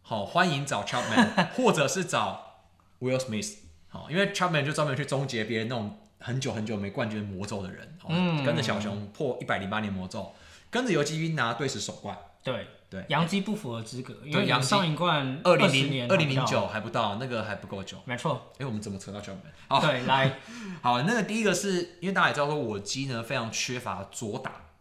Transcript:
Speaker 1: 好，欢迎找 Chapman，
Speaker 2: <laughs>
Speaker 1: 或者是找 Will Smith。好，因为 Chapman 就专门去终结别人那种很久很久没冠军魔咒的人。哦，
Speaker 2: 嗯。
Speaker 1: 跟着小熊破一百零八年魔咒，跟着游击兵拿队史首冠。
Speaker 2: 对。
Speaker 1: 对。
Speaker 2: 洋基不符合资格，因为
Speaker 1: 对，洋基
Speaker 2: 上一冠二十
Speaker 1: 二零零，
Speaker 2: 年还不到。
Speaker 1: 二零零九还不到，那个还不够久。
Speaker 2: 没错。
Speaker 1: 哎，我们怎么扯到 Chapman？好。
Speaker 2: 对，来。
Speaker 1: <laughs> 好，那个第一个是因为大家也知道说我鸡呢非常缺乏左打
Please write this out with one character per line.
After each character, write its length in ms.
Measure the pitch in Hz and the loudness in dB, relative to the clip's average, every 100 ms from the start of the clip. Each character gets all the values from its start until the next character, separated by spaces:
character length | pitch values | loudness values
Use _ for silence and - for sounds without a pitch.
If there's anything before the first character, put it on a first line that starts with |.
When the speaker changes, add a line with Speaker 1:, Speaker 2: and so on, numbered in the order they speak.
Speaker 1:
好， 240 | - 110 98 | -6 -6 0
欢 240 | 170 180 | 2 4
迎 140 | 139 143 | 2 0
找 180 | 110 | -2
Chapman， 640 | - 127 113 240 214 - 170 | -2 -2 2 6 6 4 0
Speaker 2:
<laughs> 40 | - | 4
Speaker 1:
或 160 | 247 | 4
者 160 | 165 135 | 6 2
是 160 | 185 | 2
找 600 | 175 131 - 92 - - _ _ _ _ | 0 0 0 -4 -14 -20 _ _ _ _
Will 180 | 127 127 | 0 0
Smith。 360 | 127 107 101 - - - - | 0 -4 -4 -10 -20 -20 -16
好， 200 | 92 87 | -16 -2
因 80 | 170 | 0
为 160 | 196 | 2
Chapman 320 | 202 180 156 139 | 2 2 2 2
就 80 | |
专 120 | 156 147 | 0 0
门 120 | 131 | 0
去 80 | 139 | 0
终 200 | 135 104 | -2 0
结 200 | 113 107 | -2 0
别 140 | 113 | -2
人 80 | 113 | -2
那 80 | 123 | -2
种 220 | 104 - - _ | -4 -8 -20 _
很 200 | - 127 | -4 -2
久 140 | 131 | -2
很 120 | 107 107 | -2 -2
久 120 | 107 | -2
没 120 | 101 | -4
冠 200 | 101 113 | -4 -4
军 120 | 107 | -2
魔 240 | 101 92 101 | -6 -6 -6
咒 160 | 104 | -6
的 80 | 92 | -8
人。 280 | - - - | -12 -18 -16
哦， 40 | - | -2
Speaker 2:
嗯。 380 | 165 180 156 135 | 2 2 2 2
Speaker 1:
跟 100 | 156 | 2
着 80 | |
小 160 | 123 107 | 0 0
熊 280 | 107 101 101 | -2 -4 -8
破 300 | - 143 - | -4 -2 -2
一 20 | |
百 140 | - 98 | -2 -2
零 120 | 95 | 0
八 120 | 107 | -2
年 100 | 104 | -2
魔 160 | 95 92 | -4 -6
咒， 260 | 107 95 - - - - | -8 -10 -14 -20 -20 -6
跟 160 | 233 254 | -2 2
着 80 | |
游 100 | 156 | 2
击 160 | 143 156 | 2 0
兵 160 | 165 156 | -2 0
拿 180 | 117 | 0
队 140 | 120 135 | 0 -4
史 140 | 110 | -4
首 120 | - 92 | -8 -8
冠。 220 | 101 95 - _ | -10 -10 -14 _
Speaker 2:
对。 260 | - 117 92 - _ | -6 -6 -8 -18 _
Speaker 1:
对。 140 | 95 92 | -12 0
Speaker 2:
洋 180 | 151 165 | 0 2
基 140 | 196 | 0
不 120 | 196 | -2
符 180 | 202 135 | -4 -6
合 100 | 113 | -8
资 200 | 113 127 | -8 -10
格， 120 | - - | -12 -14
因 40 | 147 | -2
为 40 | |
Speaker 1:
对， 140 | 175 202 | 0 4
洋 160 | 127 | 4
基 60 | 131 | 4
Speaker 2:
上 220 | 196 170 | 4 4
一 60 | 147 | 2
冠 460 | 175 151 131 135 | 2 2 0 0
二 140 | 185 170 | 4 6
十 60 | |
Speaker 1:
二 40 | 196 | 8
零 60 | |
零， 160 | 135 135 | 6 2
Speaker 2:
年 180 | 135 123 | 0 2
还 0 | |
不 20 | |
到。 60 | 190 | 4
Speaker 1:
二 20 | |
零 120 | 143 | 4
零 160 | 131 120 | 4 4
九 220 | 123 95 | 2 2
还 120 | 107 | -2
不 100 | 110 | -2
到， 260 | 123 107 101 | 0 0 -2
那 100 | 127 | -4
个 180 | 117 | -4
还 120 | 104 101 | -4 -6
不 120 | 95 | -6
够 160 | 98 | -10
久。 140 | 95 90 - | -10 -12 -8
Speaker 2:
没 100 | 123 | -4
错。 380 | 165 123 - - | -2 -4 -6 -10
Speaker 1:
哎， 60 | 135 | -6
我 60 | |
们 100 | 107 | -6
怎 80 | 101 | -6
么 80 | 98 | -10
扯 140 | - | -10
到 80 | 101 | -10
Chapman？ 320 | 98 95 - - - | -10 -12 -14 -20 0
好。 140 | 135 | 4
Speaker 2:
对， 220 | 156 131 131 | 4 2 2
来。 320 | 135 135 - - 240 | 4 4 0 -12 -12
Speaker 1:
<laughs> 200 | 202 175 | -10 -2
好， 200 | 123 123 | 2 4
那 120 | 160 | 4
个 100 | 233 | 2
第 140 | 196 220 | 2 2
一 60 | |
个 100 | 208 | 2
是 440 | 170 202 180 - - | 2 2 0 -2 -4
因 80 | 185 | -2
为 60 | |
大 80 | 190 | 2
家 60 | 160 | 2
也 40 | |
知 60 | 120 | 2
道 60 | 143 | 0
说 100 | 151 | 0
我 240 | 120 101 | -2 -4
鸡 280 | 98 135 135 | -4 -4 -2
呢 140 | 117 | -4
非 140 | 113 131 | -2 -4
常 160 | 113 | -2
缺 260 | - - 127 | -4 -4 -4
乏 280 | 110 95 95 | -4 -6 -8
左 280 | - 110 104 | -8 -6 -4
打 120 | 92 - - _ | -8 -12 -20 _